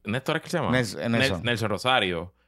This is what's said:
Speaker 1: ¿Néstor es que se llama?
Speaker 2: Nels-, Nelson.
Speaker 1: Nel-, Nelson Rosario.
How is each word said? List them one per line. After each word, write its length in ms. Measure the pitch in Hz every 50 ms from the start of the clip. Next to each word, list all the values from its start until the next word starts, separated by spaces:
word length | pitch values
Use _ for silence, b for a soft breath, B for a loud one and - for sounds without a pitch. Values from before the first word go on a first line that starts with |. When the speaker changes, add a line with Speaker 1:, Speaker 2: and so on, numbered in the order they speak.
| -
Speaker 1:
¿Néstor 320 | 104 110 135 - - 151
es 60 | 160
que 80 | - -
se 80 | 180 165
llama? 120 | 131 -
Speaker 2:
Nels-, 240 | 127 127 120 98 98
Nelson. 160 | 71 87 117
Speaker 1:
Nel-, 300 | 117 120 135 131 98 82
Nelson 260 | 110 117 120 104 110 101
Rosario. 640 | 104 95 - 127 131 123 101 92 87 82 82 90 - _ _